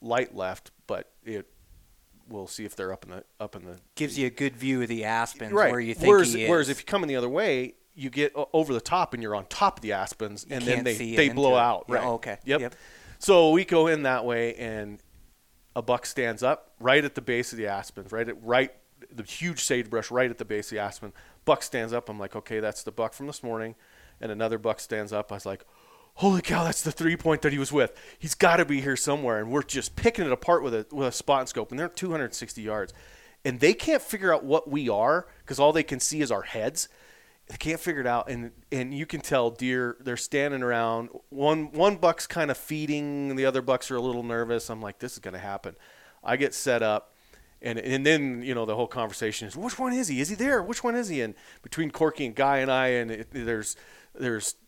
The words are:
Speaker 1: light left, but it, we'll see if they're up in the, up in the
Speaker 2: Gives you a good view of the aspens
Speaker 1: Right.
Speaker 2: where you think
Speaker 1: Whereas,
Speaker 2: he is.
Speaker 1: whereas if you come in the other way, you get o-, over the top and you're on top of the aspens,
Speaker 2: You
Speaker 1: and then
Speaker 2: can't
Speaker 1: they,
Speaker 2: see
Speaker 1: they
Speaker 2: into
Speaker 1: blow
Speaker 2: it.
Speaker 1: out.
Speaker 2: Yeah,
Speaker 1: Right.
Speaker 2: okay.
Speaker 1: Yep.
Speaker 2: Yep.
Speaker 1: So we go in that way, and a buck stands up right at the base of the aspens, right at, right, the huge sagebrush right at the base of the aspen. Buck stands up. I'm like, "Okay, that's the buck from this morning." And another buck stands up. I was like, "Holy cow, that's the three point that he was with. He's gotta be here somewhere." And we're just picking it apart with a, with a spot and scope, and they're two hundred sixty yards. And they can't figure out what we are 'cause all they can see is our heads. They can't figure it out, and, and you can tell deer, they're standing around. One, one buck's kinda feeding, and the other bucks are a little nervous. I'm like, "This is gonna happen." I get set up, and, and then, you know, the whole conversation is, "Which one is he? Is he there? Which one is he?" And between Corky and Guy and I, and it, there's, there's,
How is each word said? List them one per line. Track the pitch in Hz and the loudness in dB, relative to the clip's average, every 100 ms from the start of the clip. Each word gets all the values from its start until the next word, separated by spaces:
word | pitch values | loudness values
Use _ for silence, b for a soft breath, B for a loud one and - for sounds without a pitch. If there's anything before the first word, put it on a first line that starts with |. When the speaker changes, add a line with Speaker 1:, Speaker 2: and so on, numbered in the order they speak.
Speaker 1:
light | 117 117 127 | -2 -2 -2
left, | 101 92 92 - _ - | -4 -6 -6 -14 _ -8
but | 95 - _ | -8 -10 _
it, | 117 104 - _ - - _ _ _ _ - | -10 -10 -10 _ -20 -20 _ _ _ _ -16
we'll | 104 92 | -12 -12
see | - 104 | -12 -12
if | - | -8
they're | 92 | -8
up | 95 | -8
in | - | -12
the, | 90 - - | -18 -16 -14
up | 107 101 | -12 -12
in | |
the | - 180 _ | -16 -18 _
Speaker 2:
Gives | - 147 135 | -6 -6 -2
you | 127 | -2
a | |
good | 120 139 120 | 0 -4 -2
view | 131 131 | -2 0
of | 117 | 0
the | 117 | -2
aspens | 107 113 117 - 110 | 0 0 -2 -6 0
Speaker 1:
Right. | 208 165 | 4 4
Speaker 2:
where | 123 | 2
you | 117 | -2
think | - 175 | 4 8
Speaker 1:
Whereas, | 202 147 | 10 8
Speaker 2:
he | 117 | 4
is. | 110 | 4
Speaker 1:
whereas | 165 135 | 4 2
if | 139 | -2
you | |
come | - 202 | -2 -2
in | 160 | 0
the | 131 | 0
other | 123 | 0
way, | 156 214 131 127 - _ | 0 0 0 -2 -10 _
you | 165 135 | -12 -6
get | 127 147 143 | -2 0 0
o-, | 143 | 0
over | 160 151 | 2 2
the | 120 | 0
top | - 180 165 | 0 0 0
and | 120 | -4
you're | 110 | -4
on | 104 92 | -4 -4
top | - 196 - | 2 2 2
of | |
the | 107 | -2
aspens, | 98 92 - 107 104 - | -2 -2 -6 -8 -8 -8
Speaker 2:
You | 135 | -4
Speaker 1:
and | |
then | 120 127 | 0 0
Speaker 2:
can't | |
Speaker 1:
they, | 127 | 0
Speaker 2:
see | 107 117 117 | -2 -2 2
Speaker 1:
they | |
Speaker 2:
into | 143 127 | 2 4
Speaker 1:
blow | 135 127 | 4 6
Speaker 2:
it. | |
Speaker 1:
out. | 120 98 - | 4 2 -2
Speaker 2:
Yeah, | 123 | -2
Speaker 1:
Right. | 123 | 0
Speaker 2:
okay. | 117 120 101 | -4 -6 -8
Speaker 1:
Yep. | 127 143 | -2 -2
Speaker 2:
Yep. | 123 - B B B B | -2 -10 B B B B
Speaker 1:
So | - 185 160 | 6 8 10
we | 165 | 6
go | 185 170 160 | 4 4 4
in | 156 | 2
that | 139 127 | 2 0
way, | 120 120 117 - | 0 0 -2 -4
and | 117 110 104 104 _ - - _ _ _ _ 120 | -8 -8 -10 -14 _ -20 -20 _ _ _ _ -4
a | |
buck | 117 120 | 0 0
stands | - - 120 107 | -2 -4 -4 0
up | 123 151 - - | 0 0 -4 -2
right | 120 143 | 6 6
at | 143 | 4
the | - | -4
base | 120 120 120 | -2 -2 -2
of | 117 | -4
the | 104 | -4
aspens, | 98 - - 95 | -4 -8 -14 -8
right | 110 117 | -6 -6
at, | - | -6
right, | 110 123 135 - _ _ - | 2 2 2 -4 _ _ -18
the | 117 | -14
huge | 104 - 175 147 | -14 -8 -8 -4
sagebrush | - 123 113 117 - | -2 0 -2 -4 -2
right | 123 127 | 0 0
at | 117 | -2
the | |
base | 110 107 101 | -6 -6 -4
of | 104 | -6
the | |
aspen. | 101 - 104 - B B - | -6 -8 -16 -18 B B 2
Buck | 143 | 2
stands | - 127 113 | 0 -4 -2
up. | 120 117 | -4 -6
I'm | 104 | -10
like, | 98 110 | -10 -10
"Okay, | - 110 | -8 -4
that's | 107 - | -4 -6
the | - | -8
buck | 104 110 | -6 -6
from | - 139 | -6 -14
this | 147 | -10
morning." | 120 113 113 113 b b b b | -8 -6 -8 -12 b b b b
And | 113 | -8
another | 107 113 113 | -2 -2 0
buck | 110 107 | -2 -4
stands | - 107 104 | -4 -6 -4
up. | 104 104 | -6 -6
I | 101 | -8
was | 98 | -8
like, | 95 _ b b b b b | -10 _ b b b b b
"Holy | 196 185 | 4 4
cow, | - 175 | 2 0
that's | 165 - | 0 -2
the | 156 | -4
three | - 165 170 | -2 0 0
point | 165 151 | 0 2
that | 151 | 2
he | 143 | 0
was | 135 | 0
with. | 143 117 - B B | 2 2 0 B B
He's | 160 | -6
gotta | - 185 170 147 | 4 6 6 4
be | 143 | 2
here | 139 131 | 0 0
somewhere." | - 147 127 107 | 0 0 0 0
And | 110 | 0
we're | 143 | -2
just | - 135 - - | -2 -4 -6 0
picking | 233 220 156 | 0 2 0
it | |
apart | 127 - 170 | 0 4 4
with | 131 | 2
a, | 113 107 | -2 -4
with | 143 131 | -4 -2
a | |
spot | - - 139 | -2 2 2
and | 131 | 0
scope, | - 107 | -6 -6
and | 123 | -6
they're | 165 | -6
two | - 185 | -6 -4
hundred | 160 120 | -4 -4
sixty | - 117 - | -8 -12 -10
yards. | 107 107 95 - B B B B 139 | -6 -4 -6 -10 B B B B -6
And | 123 | 4
they | 151 | 4
can't | 220 311 302 | 4 2 0
figure | - - 190 | 0 -2 2
out | 156 | 2
what | 135 156 147 | 4 0 2
we | 143 127 | -2 0
are | 104 120 165 - B B | 2 4 2 -2 B B
'cause | 131 | 4
all | 143 | 4
they | 160 | 4
can | - 127 | 0 -2
see | - 151 | -2 -2
is | 139 | 0
our | 101 | -2
heads. | - 113 113 156 - B B B B B - | -4 -4 -4 -4 -8 B B B B B -18
They | - | -8
can't | 151 160 | -4 -4
figure | 180 147 | -2 -2
it | 123 | 0
out, | 120 120 | 0 -2
and, | 120 117 - - | -6 -10 -14 -6
and | 135 127 | -4 -4
you | 139 | -6
can | 156 156 | -8 -8
tell | - 135 117 | 0 2 2
deer, | 117 127 127 123 - | 0 -2 0 -2 -4
they're | 131 120 | -6 -6
standing | - 147 143 135 | -2 0 0 0
around. | 123 117 113 113 120 - - | 0 0 0 -2 -4 -12 -12
One, | 139 147 156 151 | 0 2 2 0
one | 151 196 190 | 4 4 6
buck's | 170 165 - | 2 2 -2
kinda | 170 151 | -2 -2
feeding, | 131 - 156 151 147 147 143 139 | -2 -6 -6 -2 -2 -2 -4 -4
and | 135 | 0
the | 135 | 2
other | 131 | 2
bucks | 123 127 - | 2 0 0
are | 127 | -2
a | |
little | 127 120 | -2 -2
nervous. | 120 117 117 117 - | -2 -2 0 -2 -4
I'm | 110 | -10
like, | 107 - | -10 -10
"This | 123 | -12
is | - | -10
gonna | 98 92 | -12 -10
happen." | 101 98 98 95 B B B B | -10 -10 -10 -14 B B B B
I | - 131 | -2 2
get | 139 | 0
set | - 135 120 | 0 0 2
up, | 110 104 - b b b b b | 4 0 -2 b b b b b
and, | 120 113 | -8 -6
and | 127 135 143 | -2 2 4
then, | 156 139 120 | 4 2 -4
you | 127 | -4
know, | 120 | -2
the | 110 107 | -2 -2
whole | 113 | -2
conversation | 127 113 95 113 104 107 | -2 -4 -2 -4 -4 -8
is, | 147 | -8
"Which | 233 - | -8 -4
one | 254 | -2
is | 247 208 | -2 -2
he? | 127 | -2
Is | 151 | -2
he | 202 | -2
there? | 262 254 | 0 0
Which | 185 233 | -2 -4
one | 240 | -2
is | 240 214 | -2 -2
he?" | 147 | -4
And | 113 101 B B | -4 -6 B B
between | - - 156 | -10 -4 -4
Corky | - 156 151 131 | 0 0 0 -4
and | |
Guy | 110 135 139 | 2 2 4
and | 131 | 2
I, | 131 127 | 2 2
and | 123 113 | 2 -2
it, | 110 113 | -6 -10
there's, | 139 117 110 104 - B B B | -6 -2 -2 -4 -10 B B B
there's, | - 123 110 - - | -6 -4 -2 -4 -8